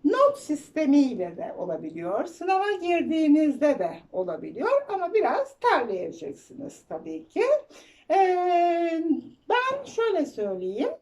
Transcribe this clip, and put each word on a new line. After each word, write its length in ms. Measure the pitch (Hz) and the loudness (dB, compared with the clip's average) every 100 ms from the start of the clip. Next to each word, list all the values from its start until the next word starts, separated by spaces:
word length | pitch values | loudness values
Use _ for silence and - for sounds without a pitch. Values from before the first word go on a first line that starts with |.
Not 340 | 294 508 571 554 | 2 4 4 2
sistemiyle 1000 | - 294 - 311 302 285 262 196 175 170 | -6 -8 -6 -2 4 6 4 0 -8 -8
de 180 | 165 - | -10 -8
olabiliyor. 680 | 180 160 160 165 170 214 349 | -6 -6 -8 -8 -4 -4 -4
Sınava 460 | - 359 381 415 | -6 -2 0 0
girdiğinizde 1080 | 381 349 339 240 320 311 302 302 240 294 277 | -2 0 0 0 2 4 6 4 2 2 2
de 140 | 170 - - | -2 -6 -10
olabiliyor 720 | 185 180 160 - - 403 554 571 | -6 -6 -6 -10 -4 0 0 0
ama 240 | 381 349 | -4 0
biraz 460 | 427 247 339 554 - | 0 2 0 -4 -2
terleyeceksiniz 1300 | 494 339 226 185 165 165 160 - - - 139 - _ | 2 2 0 -6 -8 -10 -14 -14 -18 -16 -16 -16 _
tabii 380 | 165 160 160 - | -12 -10 -12 -8
ki. 160 | - 494 587 - - - _ - | -2 2 0 -2 -20 -20 _ 0
Ee, 920 | 359 381 359 359 349 349 339 339 330 330 262 - - - | 2 4 2 2 4 4 2 0 -2 -2 -2 -4 -20 0
ben 340 | 466 523 554 554 | 0 0 -4 -6
şöyle 400 | - 453 370 277 | -2 0 0 -2
söyleyeyim. 680 | - 202 185 185 208 480 659 | -4 -6 -4 -6 -4 -4 -4